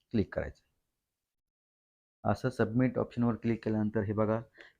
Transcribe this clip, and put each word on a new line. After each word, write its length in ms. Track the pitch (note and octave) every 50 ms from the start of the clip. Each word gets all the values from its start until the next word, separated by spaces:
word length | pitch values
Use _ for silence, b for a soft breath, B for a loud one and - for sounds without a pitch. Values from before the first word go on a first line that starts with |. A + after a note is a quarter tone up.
| _ _
क्लिक 240 | - A2+ F2+ - -
करायचं 220 | - - - - _
आहे. 160 | _ _ _ _ _ _ _ _ _ _ _ _ _ _ _ _ _ _ _ _ _ _ _ _ _ _ _ _ _ _ _ _ - A2 G#2
असं 160 | - - B2+
सबमिट 480 | B2 - A2+ G2+ A2 B2 B2+ B2+ B2 A#2
ऑप्शनवर 380 | G#2+ - - B2 A#2+ A#2+ A2
क्लिक 300 | G#2+ - A#2 A2+ A2 -
केल्यानंतर 360 | A2 A2 G#2+ G#2+ G#2+ G#2+ A2+
हे 120 | G2+ G#2 G#2
बघा, 280 | G#2+ G#2+ G#2 A2 A2+ A#2+ - B B B B B B